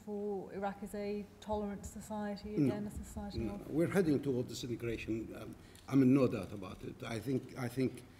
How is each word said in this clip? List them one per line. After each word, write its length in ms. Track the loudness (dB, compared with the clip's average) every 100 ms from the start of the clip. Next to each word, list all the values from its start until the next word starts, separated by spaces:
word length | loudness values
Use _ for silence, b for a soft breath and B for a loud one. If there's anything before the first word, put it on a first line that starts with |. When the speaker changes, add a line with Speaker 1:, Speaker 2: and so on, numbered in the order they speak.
Speaker 1:
for 460 | -8 -4 -2 -4 -4
Iraq 220 | -4 -4 -4
as 120 | -8
a 300 | -4 -2 -4 -6 -10
tolerant 460 | -4 -2 -2 -4 -8
society, 640 | -10 -8 -4 -4 -4 -2 2
Speaker 2:
No. 80 | 4
Speaker 1:
again, 200 | 2 -2
a 180 | -6
society 340 | -8 -8 -6 -2
Speaker 2:
No. 160 | -2
Speaker 1:
of 160 | -4 -2
Speaker 2:
We're 180 | 2 4
heading 320 | 4 6 4
toward 280 | 2 0 -2
disintegration. 880 | -4 -6 -4 -2 -4 -2 -4 -4 -10
Um, 140 | -12 -14 B B B
I'm 140 | 6
in 100 | 8
no 140 | 8 6
doubt 240 | 4 -4
about 300 | -8 -8 -10
it. 120 | -10 -8 -6
I 120 | -4
think, 360 | 0 -2 -2 -4
I 100 | -4
think 340 | 0 0 0 -14 B